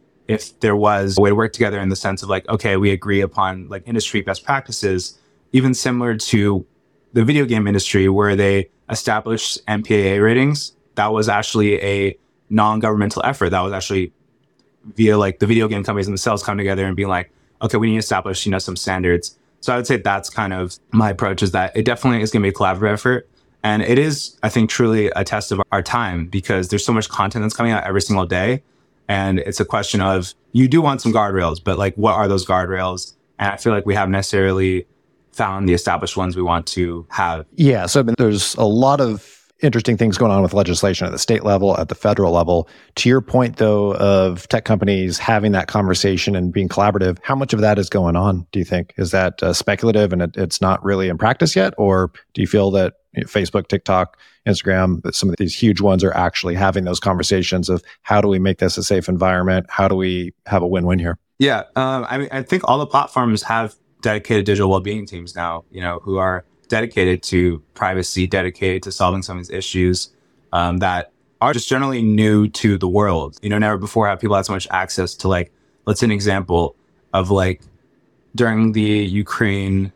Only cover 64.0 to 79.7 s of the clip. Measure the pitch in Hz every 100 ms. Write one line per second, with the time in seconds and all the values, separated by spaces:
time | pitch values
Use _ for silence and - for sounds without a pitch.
64 | 117 107 - 107 98 101 98 95 92 107
65 | 101 87 85 87 85 82 - 92 87 85
66 | 98 95 92 92 - _ - 110 113 107
67 | 92 90 - 92 87 82 _ - 95 95
68 | 90 - 90 98 90 90 95 92 98 -
69 | 90 95 95 92 87 92 92 95 90 90
70 | - _ _ _ - 87 87 90 92 90
71 | - _ _ - 123 123 - 131 139 127
72 | 113 107 110 107 104 - 110 98 92 95
73 | 104 85 71 - 104 104 107 101 101 113
74 | 104 95 110 101 95 95 - 92 95 -
75 | 92 - 95 90 85 _ _ _ - 110
76 | 120 104 101 98 87 85 85 - _ _
77 | _ 95 92 98 92 90 - _ _ _
78 | _ _ _ - 120 110 110 110 107 107
79 | 101 98 101 - 110 98 98